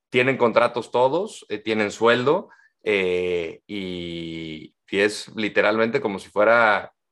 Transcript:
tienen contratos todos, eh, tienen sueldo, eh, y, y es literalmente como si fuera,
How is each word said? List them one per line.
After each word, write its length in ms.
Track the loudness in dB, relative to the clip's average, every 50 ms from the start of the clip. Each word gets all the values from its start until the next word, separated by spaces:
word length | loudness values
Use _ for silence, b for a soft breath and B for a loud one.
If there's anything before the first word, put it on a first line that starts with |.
| _ _
tienen 260 | 0 2 2 2 2
contratos 560 | 2 2 4 4 4 2 2 0 -4 -8 -2
todos, 540 | 0 2 2 2 0 -2 -4 -6 -10 -16 -12
eh, 120 | -10 -10 -8
tienen 320 | -4 -4 -2 -2 -2 -2
sueldo, 580 | -2 0 2 4 4 4 2 2 0 0 -2 b b b b b b _ -4
eh, 800 | -2 0 0 0 0 0 -2 -2 -2 -2 -4 -4 -6 -10 -16 _
y, 1080 | -12 -10 -10 -8 -8 -8 -10 -10 -10 -10 -10 -10 -10 -10 -10 -10 -12 -12 -14 -16 -18 _ _ _ -6
y 100 | 0 2
es 300 | 2 2 0 -4 -14 -12 -8
literalmente 680 | -6 -4 -2 0 2 2 2 2 2 0 0 0 -2
como 180 | -2 -2 -6 -6
si 100 | -10 -6
fuera, 640 | 0 2 4 4 6 6 4 4 2 0 -2 -8 _ _ _ _